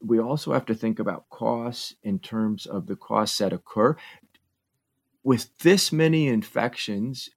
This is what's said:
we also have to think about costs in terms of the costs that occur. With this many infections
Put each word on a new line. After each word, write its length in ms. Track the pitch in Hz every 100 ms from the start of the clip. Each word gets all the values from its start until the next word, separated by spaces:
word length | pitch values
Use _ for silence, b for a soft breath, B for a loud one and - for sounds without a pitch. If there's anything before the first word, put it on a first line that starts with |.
we 180 | - 113
also 340 | 113 147 -
have 140 | 135 123
to 80 |
think 240 | 110 113 110
about 300 | 101 85 _
costs 640 | - 113 117 117 120 - -
in 160 | 107 95
terms 480 | - 110 110 104 -
of 220 | 98 92
the 80 | 101
costs 420 | - 107 107 -
that 140 | 98
occur. 440 | 92 - 110 117 156 B B _ _ _ _ _ _ _ _ _ _
With 360 | 135 120 - -
this 320 | 165 190 -
many 380 | 160 160 160 143
infections 1040 | 110 107 120 120 - - 101 120 131 -